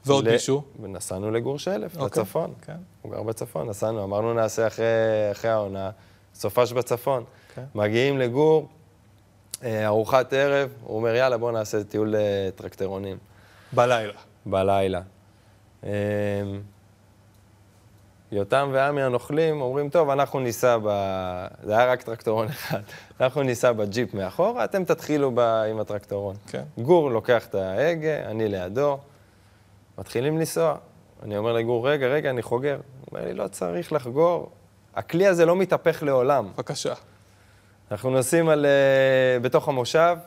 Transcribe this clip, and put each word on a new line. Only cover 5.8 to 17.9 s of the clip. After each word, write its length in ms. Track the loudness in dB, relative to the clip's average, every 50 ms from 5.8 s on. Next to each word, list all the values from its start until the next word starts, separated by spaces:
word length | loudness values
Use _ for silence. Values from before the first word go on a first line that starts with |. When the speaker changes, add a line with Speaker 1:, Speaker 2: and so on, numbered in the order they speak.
| -8 -8 -10 -12 -20 -20 -20 _ _ _ _
Speaker 2:
סופש 380 | -8 -8 -2 2 2 0 2 0
בצפון." 500 | -4 -2 -2 -4 -4 -2 -2 -2 -2 -4 -8 -20 -20 _ -20 -18
Speaker 1:
כן. 80 | -18 -18 -10 -4
Speaker 2:
מגיעים 420 | -2 0 2 2 2 2 2 2 0
לגור, 480 | 0 0 2 4 4 6 4 4 2 -4 -18 -20 -20 -20 _ _ _ _ _ _ _ _ _ _ _ _ -16 -10 -6
אה, 220 | -4 -2 0 0
ארוחת 460 | 2 2 2 2 4 4 2 4 4 2
ערב, 360 | 2 2 2 2 2 0 -2 -6 -14 -12
הוא 140 | -8 -6
אומר, 180 | -2 0 2 2
"יאללה, 220 | 2 2 2 2
בוא 140 | 0 -2 -2
נעשה 320 | -2 -2 -4 -2 -4 -4 -4
טיול, 320 | -2 -2 -2 0 0 0
אה, 340 | 0 2 0 0 0 -2 -4 -6
טרקטרונים." 600 | -8 -14 -14 -8 -6 -6 -6 -4 -6 -8 -8 -10 -12 -16 _ -20 -20 -20 -20 -20 -20 -18 0 2
Speaker 1:
בלילה. 400 | 4 4 4 4 0 0 -6 -10 -14 -20 _ _ _ _
Speaker 2:
בלילה. 560 | -2 0 2 2 4 4 2 2 0 -2 -4 -8 -12 _ _ _ _ _ _ _ _ _ _ _ _ _ _ -8
אמ, 60 | -6 -4 -2 -2 -2 -2 -2 -2 -2 -2 -4 -4 -6 -8 -10 -12 -16 -20 -20 _ _ _ _ _ _ _ _ _ _ _ _ _ _ _ _ _ _ _ _ _ -20